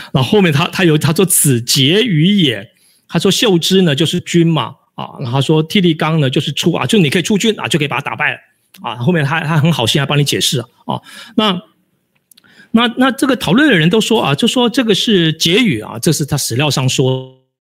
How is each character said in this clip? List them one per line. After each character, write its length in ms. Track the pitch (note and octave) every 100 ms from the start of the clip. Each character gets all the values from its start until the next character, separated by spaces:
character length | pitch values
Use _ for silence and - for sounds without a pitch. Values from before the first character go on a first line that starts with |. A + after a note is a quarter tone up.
| -
那 100 | C3+
后 200 | B2 G#3+
面 100 | F3
他， 140 | C#3+ F3+
他 180 | -
有， 140 | F3 D3+
他 140 | D3+
说 120 | D#3 F#3
“此 340 | - D3 A#2+
桀 420 | B2 D3 C3+ G3+
于 400 | B3 D3+ F3+ G#3
也”， 240 | C#3+ G#2 G#2+ _ _ _ -
他 100 | E3+
说 120 | G3
“秀 260 | - A#3+ F3
之” 240 | - F#3+
呢 120 | F3
就 100 | C3+
是 140 | D#3+ F3+
君 260 | - F3 E3
嘛， 280 | D3+ A2 - _
啊， 160 | - - -
然 60 | B2
后 80 | C3+
他 20 |
说 220 | C#3 D#3
“替 160 | D#3+ G#3
利 140 | F3
刚” 240 | D#3+ D#3 D#3+
呢 80 | C3+
就 120 | D3
是 100 | D3+
出 200 | - F3
啊， 140 | D3 -
就 120 | A3
你 100 | C#3+
可 100 | F#3
以 40 |
出 160 | - G3
军 200 | A3 G#3+
啊， 100 | A2+
就 100 | D#3+
可 60 |
以 40 | C#3+
把 80 | B2
他 60 |
打 140 | B2 A2+
败 160 | D3
了 60 | A#2+ _ _ _ -
啊。 140 | B2 A#2
后 160 | A#2+
面 120 | E3+
他， 160 | C#3 D#3+
他 180 | D3 D#3+
很 140 | E3
好 140 | D3 A2+
心 140 | D3+
还 60 | C#3
帮 120 | D3
你 60 |
解 160 | C#3 G2+
释 180 | - B2
啊， 80 | - _ -
啊， 140 | C2 - - - A3+
那， 260 | G#3+ F3+ - _ _ _ _ _ _ _ _ - -
那， 220 | A3+ A#3+ B3
那 160 | C4
这 140 | - C#4
个 100 | B3
讨 160 | -
论 180 | A3+ D4+
的 80 | F3+
人 100 | E3
都 120 | A3
说 220 | - C3+
啊， 120 | C3+
就 140 | C#3 A3+
说 200 | B3+ A#3+
这 140 | C#4
个 120 | A3+
是 380 | F3+ A#3+ F#3+ D#3+
结 300 | - E3 G3+
语 180 | A3+ A2
啊， 180 | G2 A2
这 140 | E3
是 120 | C#3+
他 120 | C#3 C#3+
史 200 | - A#2
料 140 | D3+
上 180 | C#3 C3
说 500 | - C3 C3 C3 - _ _